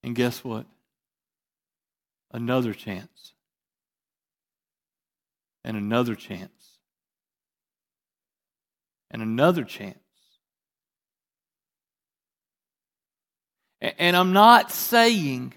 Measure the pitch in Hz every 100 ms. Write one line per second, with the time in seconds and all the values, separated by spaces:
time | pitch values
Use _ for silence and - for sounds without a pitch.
0 | 120 120 123 120 123 113 - _ _ _
1 | _ _ _ _ _ _ _ _ _ _
2 | _ _ _ 117 117 127 120 98 110 95
3 | - _ - _ _ _ _ _ _ _
4 | _ _ _ _ _ _ _ _ _ _
5 | _ _ _ _ _ _ 110 110 104 117
6 | 120 107 - 92 95 _ _ _ _ _
7 | _ _ _ _ _ _ _ _ _ _
8 | _ _ _ _ _ _ _ _ _ _
9 | _ 113 110 113 160 170 117 - 101 -
10 | _ _ _ _ _ _ _ _ _ _
11 | _ _ _ _ _ _ _ _ _ _
12 | _ _ _ _ _ _ _ _ _ _
13 | _ _ _ _ _ _ _ _ - -
14 | 175 180 185 190 214 240 - - - 233
15 | 233 220 147 127 127